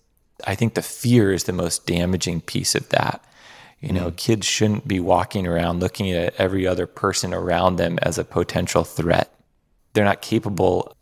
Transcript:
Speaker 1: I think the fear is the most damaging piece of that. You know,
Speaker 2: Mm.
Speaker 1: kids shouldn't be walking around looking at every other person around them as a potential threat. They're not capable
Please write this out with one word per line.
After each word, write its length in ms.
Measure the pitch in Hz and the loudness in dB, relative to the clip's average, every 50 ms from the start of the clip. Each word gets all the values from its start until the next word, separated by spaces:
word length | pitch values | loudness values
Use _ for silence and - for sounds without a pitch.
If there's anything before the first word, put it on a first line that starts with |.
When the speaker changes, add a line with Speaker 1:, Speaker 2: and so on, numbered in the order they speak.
| _ _ _ _ _ _ _ - - | _ _ _ _ _ _ _ -10 -6
Speaker 1:
I 80 | - 95 | -4 -2
think 180 | - 117 113 - | 0 0 0 0
the 80 | - | -2
fear 500 | - - - - - 120 123 120 104 98 | -4 -4 -10 -4 0 4 4 6 6 4
is 120 | 95 85 - | 2 0 -2
the 100 | - 92 | -2 -2
most 320 | 87 87 82 - - - | -2 -2 -2 -4 -4 -2
damaging 560 | - 87 85 87 90 92 85 - 90 87 82 | -2 0 0 2 2 0 0 -2 -2 -4 -4
piece 320 | - - - 98 95 - - | -6 -6 -6 -4 -2 -2 -2
of 160 | - - - | -2 -2 0
that. 340 | - - - - - - - _ _ - - - - - - - _ _ | 0 0 0 0 -4 -6 -12 _ _ -20 -20 -20 -20 -20 -20 -20 _ _
You 140 | - 98 95 | -6 -4 -2
know, 160 | 92 87 85 | -2 -2 -4
Speaker 2:
Mm. 60 | 80 | -6
Speaker 1:
kids 300 | - - - 113 104 92 | -4 0 0 0 0 0
shouldn't 400 | - - - 110 107 104 - - | -4 -2 0 0 0 0 -2 -2
be 120 | 101 98 92 | -2 -2 -2
walking 460 | 87 92 90 87 90 - - 101 90 | 2 2 2 2 2 0 -2 -4 -2
around 340 | 87 85 82 87 87 87 87 | 0 0 0 0 0 0 0
looking 320 | 90 92 - - 101 95 | -2 -2 -2 -2 -2 -2
at 220 | 90 85 87 87 - - | 0 0 0 -2 0 0
every 260 | 98 90 95 95 92 | 0 0 0 0 0
other 220 | 92 90 87 90 | 0 0 -2 -4
person 440 | - - - - 98 90 - - 90 | -6 -6 -2 -2 -2 0 -2 -4 -4
around 440 | 90 87 90 87 85 87 92 92 90 | -4 -4 -2 0 2 2 4 2 2
them 240 | 87 87 85 85 - | 2 0 0 0 0
as 160 | - 85 82 | -2 0 -2
a 60 | - - | -2 -4
potential 600 | - - 87 87 - - 87 90 - - 85 82 | -2 -2 -2 -2 0 -2 -2 -2 0 0 0 0
threat. 480 | - - - 82 82 82 - - - _ _ _ _ _ _ _ _ _ _ _ _ _ | 0 -4 -4 0 2 2 2 0 -2 _ _ _ _ _ _ _ _ _ _ _ _ _
They're 100 | 107 104 | 2 2
not 200 | 101 98 - - | 2 2 0 -2
capable 720 | - 110 110 - 104 101 98 95 92 90 92 - - - _ | -2 -2 -2 -2 -2 0 2 2 2 2 0 -2 -6 -10 _